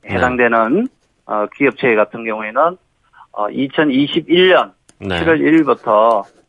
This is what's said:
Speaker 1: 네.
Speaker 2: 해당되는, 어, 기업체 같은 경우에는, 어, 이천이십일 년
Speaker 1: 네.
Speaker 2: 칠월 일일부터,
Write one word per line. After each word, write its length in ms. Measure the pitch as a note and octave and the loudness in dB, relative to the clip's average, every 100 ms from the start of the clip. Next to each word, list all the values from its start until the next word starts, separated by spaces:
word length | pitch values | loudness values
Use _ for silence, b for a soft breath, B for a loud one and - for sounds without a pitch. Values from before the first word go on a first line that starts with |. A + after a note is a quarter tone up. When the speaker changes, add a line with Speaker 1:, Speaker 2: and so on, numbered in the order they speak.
Speaker 1:
네. 100 | - | -8
Speaker 2:
해당되는, 760 | G2+ B2 B2 B2 A#2 A2+ E3+ B3+ _ _ _ - | -4 -2 0 2 2 2 0 -2 _ _ _ -8
어, 200 | G#2+ G#2 - | -6 -4 -2
기업체 380 | C#3 A#2 C3 G#2+ | -2 0 0 2
같은 280 | G#2 A#2 A2+ | 0 -4 -8
경우에는, 520 | A2 G#2+ A#2+ D#3+ F#3 _ _ b b - | -8 -6 -2 -2 -2 _ _ b b -14
어, 180 | - G#2 | -8 -6
이천이십일 1000 | - C#3 - D#3 C3 C#3+ - D3+ F3 F#3 | -4 -4 0 0 0 0 -4 0 2 4
년 240 | E3 G#2+ _ _ _ | 2 0 _ _ _
Speaker 1:
네. 200 | G2 F2 | -8 -4
Speaker 2:
칠월 220 | E3+ D#3 | 0 0
일일부터, 840 | C#3+ D#3+ C#3+ A#2 A#2+ G#2+ A2+ A2 G2 _ | 2 2 0 -2 0 2 4 2 -4 _